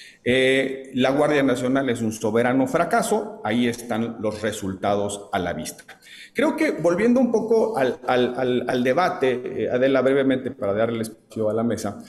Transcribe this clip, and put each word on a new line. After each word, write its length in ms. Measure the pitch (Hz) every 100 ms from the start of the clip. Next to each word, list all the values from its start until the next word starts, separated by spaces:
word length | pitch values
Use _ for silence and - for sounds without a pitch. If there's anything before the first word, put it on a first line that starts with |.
| - -
Eh, 680 | 123 127 131 135 - - - 127
la 160 | 127
Guardia 300 | 139 147 151
Nacional 480 | 135 120 127 135 135
es 120 | 113
un 100 | 113
soberano 560 | 107 110 110 120 131 131
fracaso, 720 | 160 170 233 - 214 214 -
ahí 240 | 107 120 120
están 500 | 113 - 110 113 113
los 220 | 107 -
resultados 880 | 113 - 95 92 101 101 101 - -
a 80 | 98
la 140 | 87
vista. 300 | 80 80 - - - - - -
Creo 220 | - 302 -
que, 160 | 311
volviendo 480 | - 165 180 226 247
un 120 | 240
poco 460 | 233 - 220 226 -
al, 220 | 131 113 -
al, 260 | 127 120 123
al, 280 | 131 123 -
al 160 | 131
debate, 800 | 123 135 180 - 131 120 123 -
eh, 60 | 107
Adela, 320 | 123 135 135
brevemente, 500 | 127 135 135 127 123
para 220 | - 101
darle 280 | 101 117 117
espacio 480 | 113 - _ - 107
a 40 |
la 100 | 113
mesa, 360 | 117 107 - 110